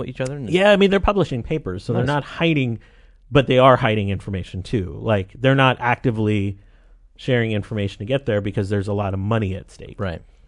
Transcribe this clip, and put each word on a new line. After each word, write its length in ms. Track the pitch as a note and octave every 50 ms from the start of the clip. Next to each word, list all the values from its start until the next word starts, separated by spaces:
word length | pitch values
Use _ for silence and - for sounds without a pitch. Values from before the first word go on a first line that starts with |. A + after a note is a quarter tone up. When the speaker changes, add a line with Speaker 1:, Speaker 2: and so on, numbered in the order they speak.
| C3
Speaker 1:
each 120 | C3 B2+ -
other? 180 | C3 C3 C#3+ C#3+
Speaker 2:
Yeah, 320 | B2+ G#2 D#3+ F#3+ G3 G#3
I 40 | G3+
mean, 120 | F#3+ G3 F#3
they're 100 | G3 G3
publishing 420 | - - G3+ G3 D3+ - C#3 A#2 -
papers, 400 | - D#3+ D3+ - F#2+ F2+ F#2 -
so 100 | - A2+
they're 100 | A#2+ B2
Speaker 1:
Nice. 120 | C#3 D3
Speaker 2:
not 80 | D3 -
hiding, 540 | - - - E3+ E3 D#3 C#3+ B2+ A#2 A2+ - - - - - - - _ _ _ -
but 160 | A#2+ C#3+ A#2+
they 100 | C3 B2+
are 200 | B2+ B2+ C3 B2
hiding 320 | - B2 A2 A2 A2 G2 G2
information 540 | F#2+ F2 - G2+ G2 F2+ - - - F#2+ -
too. 340 | - C3 G2+ F2 F2 - G#2
Like, 320 | G#2+ A2+ G#2+ G2 F#2 - - A#2
they're 160 | B2+ C3+ C3+
not 220 | C#3 C3 B2+ A#2+ -
actively 800 | B2 B2 A#2 - - B2+ A2 A2 G#2+ G#2+ G#2+ G#2 G2 G2+ G2 - - - _ _ _ _ - _ _ _ _
sharing 360 | - - D3 B2 A#2+ A2+ A2 G#2+
information 460 | G2+ - - A#2 G#2 G2+ G2 - -
to 60 | G2+
get 200 | A#2 C3+ C3+ -
there 160 | A#2+ G#2 G#2
because 260 | G2 G#2 - A#2 G2 F#2+
there's 180 | G#2+ G2+ F#2+ G#2+
a 40 | G2+
lot 200 | G#2 G2+ F#2+ F#2+
of 60 | F#2+
money 340 | F#2+ G#2+ A2+ A2 G#2 F#2 F#2
at 160 | - - -
stake. 240 | - - - - - -
Speaker 1:
Right. 220 | G2+ F2+ E2 - - - _ _ _